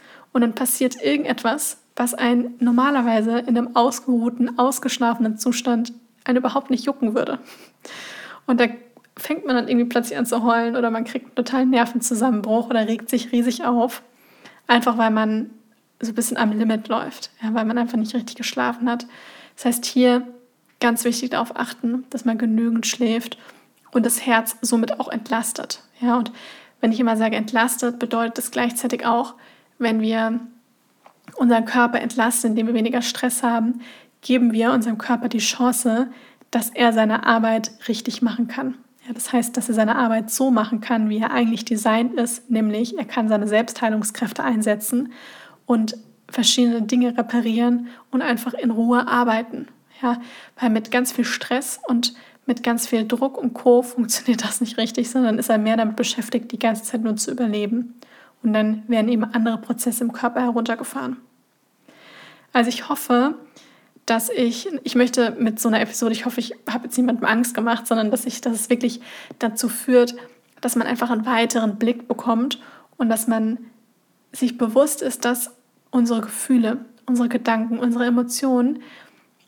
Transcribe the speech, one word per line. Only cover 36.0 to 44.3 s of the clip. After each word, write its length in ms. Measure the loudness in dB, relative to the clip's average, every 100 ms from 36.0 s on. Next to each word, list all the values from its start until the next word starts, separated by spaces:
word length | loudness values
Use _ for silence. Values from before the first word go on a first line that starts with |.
| -2 -6 -20 _ _
dass 200 | -4 -2
er 240 | 2 4
seine 320 | 4 4 2 2
Arbeit 460 | 2 2 0 -4 -8 -6
richtig 360 | -6 -6 -2
machen 260 | -2 -2 -4
kann. 280 | -4 -6 -8 _ _ -12
Ja, 60 |
das 220 | -10 -2
heißt, 240 | 0 0 -2
dass 100 | 0
er 60 |
seine 220 | 2 2 4
Arbeit 340 | 2 0 -2
so 200 | 0 2
machen 300 | 4 2 -2
kann, 300 | 0 0 2
wie 80 | 0
er 120 | 0
eigentlich 360 | 2 2 0 -2
designt 480 | 0 2 2 2
ist, 360 | 0 -4 -4 -2
nämlich 460 | 0 2 0 -2 -4
er 80 |
kann 240 | -6 -2 2
seine 180 | 2 2
Selbstheilungskräfte 960 | 2 0 -2 0 0 -2 -4 -6